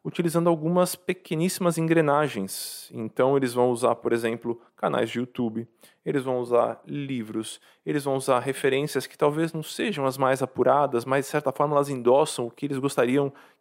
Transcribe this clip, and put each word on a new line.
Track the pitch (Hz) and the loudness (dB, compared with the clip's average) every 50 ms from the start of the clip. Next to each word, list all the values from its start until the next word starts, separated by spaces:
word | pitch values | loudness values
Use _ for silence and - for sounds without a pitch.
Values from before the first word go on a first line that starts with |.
| _ | _
utilizando | 135 - - 175 170 151 170 170 175 | -8 -4 -2 -2 0 0 2 2 2
algumas | 170 156 156 165 175 180 180 175 - | 2 2 0 0 2 2 2 2 0
pequeníssimas | - _ - 185 - - - 170 156 170 185 - - 190 175 160 165 | -6 _ -6 -6 -6 -6 -6 -2 -2 0 -2 -2 0 0 0 0 0
engrenagens. | 160 160 165 165 156 143 143 147 151 135 - 107 95 95 - - - - - - - - 123 | 0 2 4 4 4 4 4 2 2 0 -2 -4 -6 -6 -8 -10 -10 -12 -12 -14 -16 -14 -10
Então, | 123 110 110 - - 127 131 139 | -10 -8 -6 0 0 2 4 4
eles | 139 135 123 117 | 2 2 2 2
vão | 123 123 127 | 2 2 2
usar, | 123 117 123 117 117 | 2 2 2 0 0
por | - - 120 113 | 0 0 0 0
exemplo, | 117 117 113 117 117 - 117 113 - - _ _ - | 0 0 -2 -4 -4 -6 -6 -8 -8 -10 _ _ -4
canais | - - 131 120 113 113 | -4 -2 0 0 -2 -2
de | - 120 | -2 -6
YouTube, | 131 127 _ - 120 113 110 113 117 - _ _ - - _ _ _ | -6 -6 _ -4 -4 -4 -4 -6 -10 -10 _ _ -20 -20 _ _ _
eles | - - 139 127 | -4 -4 -2 -2
vão | 131 127 123 | -2 -2 -4
usar | 120 117 120 117 117 117 113 - - | -2 2 2 2 2 2 -2 -6 -10
livros, | 156 143 143 143 135 135 120 110 110 110 113 107 - - - _ _ _ _ _ | -10 -8 -8 -6 -6 -6 -6 -6 -6 -6 -6 -6 -8 -12 -16 _ _ _ _ _
eles | 156 151 147 135 | -4 -4 -2 -2
vão | 139 135 | -2 -2
usar | 135 131 - 131 123 | -2 0 2 2 2
referências | 120 139 131 - - 135 131 139 147 151 - 131 - - | 2 -2 -4 -2 0 0 0 0 -2 -2 -4 -4 -6 -6
que | - - | -4 0
talvez | 151 147 147 156 165 160 | 0 0 2 0 -2 -2
não | - 160 156 | -4 -8 -10
sejam | - - - 247 233 185 147 139 | -8 -6 -4 -4 -2 -2 -2 -2
as | 131 123 | -2 0
mais | 135 135 131 131 123 135 | 0 2 2 2 2 -2
apuradas, | - - - 127 127 131 143 147 135 127 120 113 | -4 -2 0 2 4 4 4 2 2 0 -2 0
mas, | 131 131 139 135 | 0 0 0 0
de | - | -2
certa | - 147 143 131 | -4 -2 -2 -2
forma, | - - 147 147 151 | -2 0 0 2 2
elas | 143 143 139 | 2 0 0
endossam | 139 127 117 120 127 139 156 151 - - 120 | -4 0 4 4 6 6 4 2 -2 -4 -6
o | 117 | -8
que | - - - 143 | -6 -8 -6 -6
eles | 143 127 | -4 -2
gostariam | 131 139 - - 123 120 127 143 143 139 - - - - _ _ | -2 -2 0 2 2 2 4 2 2 0 -2 -8 -18 -20 _ _